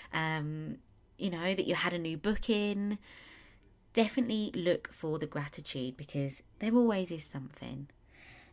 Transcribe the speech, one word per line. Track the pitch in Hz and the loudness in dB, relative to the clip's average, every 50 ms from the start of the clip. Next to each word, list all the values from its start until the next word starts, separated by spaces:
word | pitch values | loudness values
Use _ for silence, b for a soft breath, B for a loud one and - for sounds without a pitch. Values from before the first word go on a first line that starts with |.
| B B B | B B B
um, | 160 160 156 160 156 147 151 156 156 156 - - - - - - - - - - - | 0 2 2 2 0 0 -2 -4 -4 -6 -6 -8 -10 -12 -18 -20 -20 -20 -20 -8 -4
you | - 190 | -2 -2
know, | 175 165 170 185 196 | 0 0 0 2 2
that | 185 - - | 2 2 2
you | 175 | 2
had | 160 - 175 175 | 2 2 0 0
a | 170 | 0
new | 165 160 165 | -2 -2 -4
booking. | 156 - 208 214 - - - 220 208 208 208 202 202 202 208 208 208 B B B B B B B B B B B B B - - _ _ - - | -2 0 2 2 2 2 2 2 4 2 2 0 0 0 -2 -2 -4 B B B B B B B B B B B B B -20 -20 _ _ -2 2
Definitely | 226 226 214 - 269 240 226 220 214 208 - - | 2 2 4 4 0 0 2 2 0 0 0 -2
look | 185 170 175 175 - - - - | 0 2 4 2 2 0 -8 -10
for | - - 156 156 151 | -6 -4 -2 -2 -2
the | 151 - | -2 -2
gratitude, | - 147 143 143 - - 147 - - 135 127 127 131 | -4 -4 -4 -6 -8 -10 -10 -8 -6 -4 -4 -4 -6
because | - 147 - - 143 139 139 135 - - - - - | -8 -10 -6 -2 -2 -2 -2 -4 -8 -12 -16 -10 -4
there | 208 220 226 | 0 4 6
always | 247 240 226 208 190 185 180 170 | 6 6 6 6 4 0 -2 -4
is | 160 - | -6 -8
something. | - - 139 131 - - - - 120 127 139 143 - - _ - B B B B B B B B B | -8 -8 -8 -10 -10 -12 -12 -12 -10 -8 -10 -10 -12 -14 _ -20 B B B B B B B B B